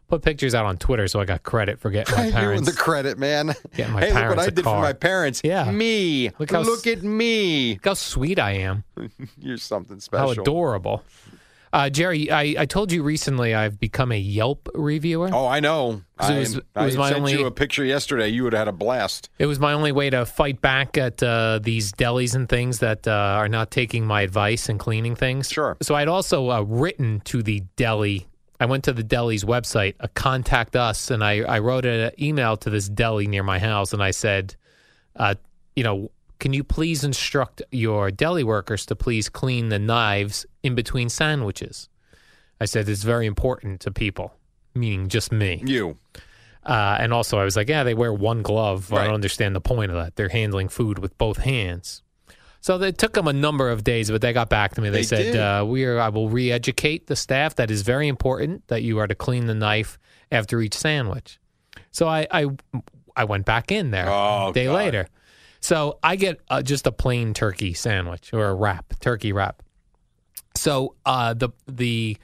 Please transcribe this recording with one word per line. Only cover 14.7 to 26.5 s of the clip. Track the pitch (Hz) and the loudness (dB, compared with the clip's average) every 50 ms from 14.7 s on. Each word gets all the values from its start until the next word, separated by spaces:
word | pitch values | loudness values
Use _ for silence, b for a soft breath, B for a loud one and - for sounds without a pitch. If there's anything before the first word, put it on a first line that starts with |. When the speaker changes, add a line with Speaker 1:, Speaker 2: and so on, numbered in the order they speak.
| - | -6
Speaker 1:
reviewer. | - 151 147 151 156 147 170 165 165 175 190 185 | -4 -2 0 0 0 0 0 0 0 -2 0 0
Speaker 2:
Oh, | 123 135 123 | 2 2 2
I | 131 147 | 2 2
know. | 147 147 160 156 131 120 113 101 - _ _ - | 2 2 2 2 0 0 -2 -4 -8 _ _ -2
Speaker 1:
'Cause | 95 101 | 0 2
it | 147 | 2
Speaker 2:
I, | 139 | 2
Speaker 1:
was, | 131 117 110 135 | 0 -2 -4 -6
it | - - - | -8 -8 -4
Speaker 2:
I | 104 107 | 0 0
Speaker 1:
was | 135 131 135 | 0 2 2
my | 139 139 | 2 2
Speaker 2:
sent | 143 143 | 2 2
Speaker 1:
only | 143 139 139 | 2 2 2
Speaker 2:
you | 143 139 127 | 2 0 0
a | |
picture | - - 143 147 - - 139 | 0 -2 -2 0 0 -2 0
yesterday. | 131 135 143 - - 147 120 110 107 | 2 0 0 0 0 0 0 2 2
You | 113 123 127 | 2 0 0
would | 120 113 | 0 0
have | 107 | 0
had | 107 104 | 0 -2
a | |
blast. | 98 82 101 113 127 123 101 95 - - - - _ - | -2 -2 -2 0 0 0 0 -2 -4 -6 -12 -16 _ -2
Speaker 1:
It | 143 147 | 0 0
was | 147 135 | 0 2
my | 147 147 147 | 2 2 2
only | 151 151 147 | 2 2 2
way | 135 139 143 139 | 2 2 2 2
to | 131 127 120 - | 2 0 0 -2
fight | - - 151 143 135 - | 0 0 0 0 0 0
back | - 135 131 135 139 131 - 151 | 2 2 2 2 0 0 0 0
at, | 131 123 113 - 127 | 0 0 0 0 0
uh, | 120 117 113 113 113 110 110 107 | 2 2 2 2 2 0 0 0
these | 117 113 113 107 101 - | 0 0 0 -2 -4 0
delis | - 127 120 120 127 123 120 117 | 0 0 2 2 2 0 0 0
and | 131 127 - | -2 0 0
things | 135 120 123 127 123 107 | 0 0 0 0 -2 0
that, | 127 113 110 - - 113 | 0 0 0 0 0 0
uh, | |
are | 107 104 101 98 98 107 107 104 | 2 2 2 2 2 2 2 2
not | 110 113 113 - | 0 0 -2 0
taking | - 135 123 110 - 117 110 | 0 -2 -2 0 0 -2 0
my | 107 104 104 | 2 2 2
advice | 98 92 95 107 101 104 113 117 - - | 0 0 0 2 2 2 2 0 -2 -4
and | 110 98 | -4 -4
cleaning | - 120 110 110 113 117 117 | -2 -2 -2 -2 -2 -2 -2
things. | - 135 127 127 135 131 - | 0 0 0 0 -2 -4 -4
Speaker 2:
Sure. | - - 151 117 - - | -2 -2 0 -2 -2 -4
Speaker 1:
So | - - 151 | -2 0 2
I'd | 147 147 156 | 2 2 2
also, | 170 190 180 - 190 147 131 123 | 0 0 0 0 0 0 2 2